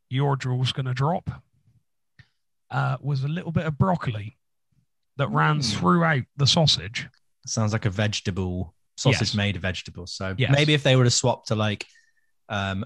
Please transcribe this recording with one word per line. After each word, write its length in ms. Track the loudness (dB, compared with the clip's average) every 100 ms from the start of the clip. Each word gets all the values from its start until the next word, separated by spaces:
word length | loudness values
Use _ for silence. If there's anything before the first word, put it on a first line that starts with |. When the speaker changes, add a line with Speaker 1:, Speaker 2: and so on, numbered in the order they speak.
| -6
Speaker 1:
your 260 | -2 0 0
jaw's 360 | -2 -2 -2
gonna 200 | -2 -4
drop, 500 | -2 0 -2 -6 -12 _ _ _ _ _ _ _ _ _ _ _ _ -8
uh, 280 | -2 -2 -2
was 240 | -2 -2
a 40 | -2
little 240 | -4 -2
bit 120 | -2
of 140 | 0 2
broccoli 580 | 2 2 -2 -6 -8 -14 _ _ _ _ _ _ _ -6
that 120 | -2
ran 320 | 2 2 2
Speaker 2:
Mm. 120 | -2 0
Speaker 1:
throughout 460 | 4 4 4 0 -4 0
the 100 | 2
sausage. 600 | 4 4 2 -2 -10 -12 _ _ _ -6
Speaker 2:
Sounds 260 | -2 0
like 140 | 0 -2
a 40 |
vegetable, 840 | 0 -2 -2 -4 -4 -4 -4 -6 _ _ 0
sausage 300 | 2 2 2
Speaker 1:
Yes. 60 |
Speaker 2:
made 220 | 0 0 -2
of 60 |
vegetables. 500 | -4 -6 -10 -14 -14
So 220 | -8 -6 -2
Speaker 1:
Yes. 140 | 2
Speaker 2:
maybe 240 | 4 4
if 80 | 4
they 140 | 4 4
would 100 | 4
have 60 |
swapped 340 | 4 0 -2 -2
to, 60 |
like, 320 | -2 -2 -4 -10 _ _ _ _ _ -8
um, 340 | -6 -4 -4